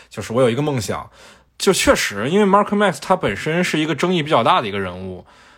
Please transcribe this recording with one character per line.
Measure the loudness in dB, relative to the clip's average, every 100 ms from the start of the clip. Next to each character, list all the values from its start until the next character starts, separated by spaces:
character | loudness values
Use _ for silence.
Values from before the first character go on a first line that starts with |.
| -16
就 | -12
是 | -4
“我 | 2
有 | 2
一 |
个 | 2
梦 | -2 -2
想”。 | -4 -6 -10 -18 -20 -20 _ -2
就 | 0
确 | 2 2
实， | 2 0 -4 0
因 | 2
为 |
Malcolm | 4 4 2 2
X | 0 0
他 | -2 0
本 | 0
身 | -4 -2 -2
是 | 0 0
一 | -2
个 |
争 | 0 0
议 | 0
比 | 2
较 | 2
大 | 4 2
的 | 0
一 |
个 | -4
人 | -6 -8
物， | -10 -12 -16 -20 -20